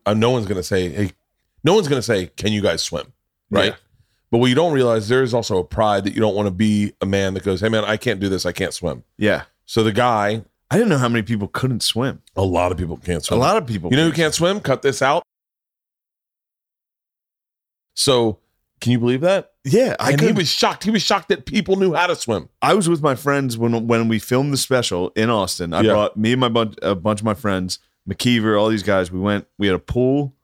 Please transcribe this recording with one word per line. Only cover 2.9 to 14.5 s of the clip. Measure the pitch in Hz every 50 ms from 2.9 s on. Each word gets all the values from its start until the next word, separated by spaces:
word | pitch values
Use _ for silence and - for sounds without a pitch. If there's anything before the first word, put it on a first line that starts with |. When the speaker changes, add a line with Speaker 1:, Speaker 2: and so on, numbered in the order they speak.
| 85 73 69 - _ _ _ _ _ _ _ _
Speaker 1:
Right? | 101 92 95 104
Speaker 2:
Yeah. | - - _ _ _ _ _ _ _ _ _ _
Speaker 1:
But | 117 117
what | 127
you | 127 123
don't | 143 170 175 147
realize, | 135 127 120 113 110 101 107
there | 127 131 131
is | 120 120
also | 120 110 - 104 90
a | 87
pride | - - 101 110 107 104 98 98
that | 101 -
you | -
don't | 110 107 95
wanna | 104 104 101
be | 90 90 110 107 107 104 104 98 - _
a | 98 98
man | 98 98 98 95 95
that | 95
goes, | - 101 95 85
"Hey, | 101 110
man, | 110 110 104
I | 101 107 107
can't | - 123 104 92
do | 101 98
this. | 95 87 -
I | 87
can't | 85 - 95 80 -
swim." | - 87 82 67 60 - _ _ -
Speaker 2:
Yeah. | 104 104 90 71 - - _ _ _
Speaker 1:
So | - - 117 110
the | 110
guy | 98 120 123 123 113 107 101 104 110 113 - - _ _ _ _
Speaker 2:
I | 135 202
didn't | 240 220
know | 156 135
how | 123 117
many | 117 117 101
people | 110 117 101 101 -
couldn't | - - - 131 123 101
swim. | - - - 113 131 131 - - _ _ _
Speaker 1:
A | - 101
lot | 95 87 82 90 90
of | 92 82
people | 90 82 78 -
can't | - 90 87 78 -
swim. | - - 117
Speaker 2:
A |
lot | 131 165 208 220
of | 160
people | 117 107 95 - -
Speaker 1:
You | 127 143
know | 160
who | 165
Speaker 2:
can't | 147 160
Speaker 1:
can't | 160 151 -
swim? | - 165 180